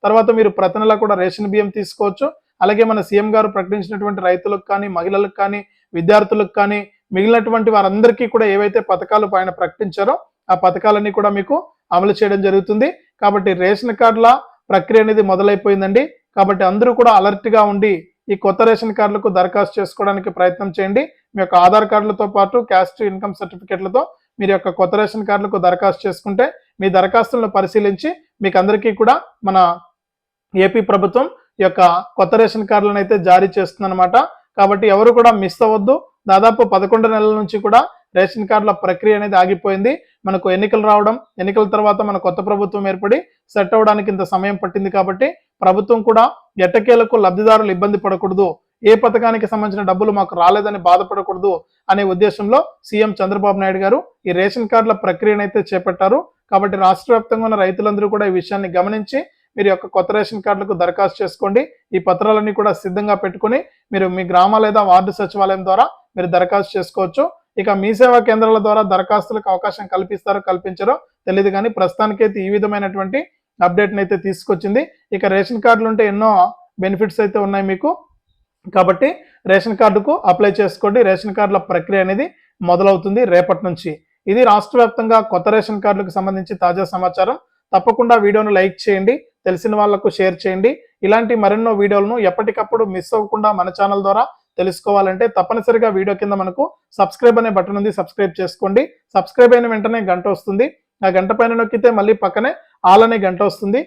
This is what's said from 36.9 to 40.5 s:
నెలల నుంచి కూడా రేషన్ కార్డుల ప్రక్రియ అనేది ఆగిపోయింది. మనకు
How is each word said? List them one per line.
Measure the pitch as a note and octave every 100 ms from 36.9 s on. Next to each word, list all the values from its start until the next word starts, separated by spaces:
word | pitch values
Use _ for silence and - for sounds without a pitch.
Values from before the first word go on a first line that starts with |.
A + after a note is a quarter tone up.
| A3 A3+
నెలల | A3 G#3+ G#3+
నుంచి | G3+ G#3+
కూడా | G3+ G#3+ G#3 - _ F3+
రేషన్ | F#3+ A3 G3
కార్డుల | A3 G#3 G3
ప్రక్రియ | F#3 F3+ G#3+ G#3
అనేది | G#3 G3
ఆగిపోయింది. | F3+ F#3+ G3+ G3 G#3+ D#4 _ _ F#3+
మనకు | F#3+ F#3